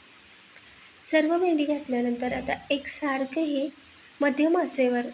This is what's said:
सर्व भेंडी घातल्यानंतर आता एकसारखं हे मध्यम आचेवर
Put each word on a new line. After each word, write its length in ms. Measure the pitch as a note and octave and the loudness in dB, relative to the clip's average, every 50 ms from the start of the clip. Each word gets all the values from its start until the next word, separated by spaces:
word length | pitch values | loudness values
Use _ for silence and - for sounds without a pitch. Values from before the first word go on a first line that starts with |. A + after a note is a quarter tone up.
| - - - - - - - - - - - - - - - - - - - - - | -20 -20 -20 -20 -20 -20 -20 -20 -20 -20 -20 -20 -20 -20 -20 -20 -20 -20 -20 -12 -6
सर्व 340 | - D#4+ D#4 D4+ D#4 E4+ | 2 2 4 4 4 2
भेंडी 280 | F4 F#4 F4+ E4 D4 C#4+ | 2 2 2 2 2 2
घातल्यानंतर 680 | C#4 D4 C#4+ D4 - B3+ A#3+ B3 B3 A#3+ A#3+ B3 B3 B3 | 0 -2 -4 -2 -4 -2 -2 0 -2 -2 -2 -4 -4 -4
आता 200 | B3+ B3+ C4+ - - - - | -4 -4 -4 -6 -6 -2 -2
एकसारखं 720 | C#4+ C#4 C#4 - - - D4+ C#4+ C4+ C4+ C4+ C4 - E4 | -4 -2 -2 -8 -8 -6 -4 -4 -2 -2 -4 -4 -2 -2
हे 280 | E4 D4+ C#4+ C4+ C#4 D#4 - - - - - - - - - - | -2 0 0 -2 -2 -4 -8 -14 -20 -20 -20 -20 -20 -20 -4 0
मध्यम 360 | C#4+ C#4 B3+ C4+ D4 D#4+ F4 | 0 0 2 2 2 4 4
आचेवर 440 | F4+ D#4+ C4 - - B3+ B3 B3 B3 A#3+ A#3+ | 2 2 0 0 2 2 2 2 0 -2 -4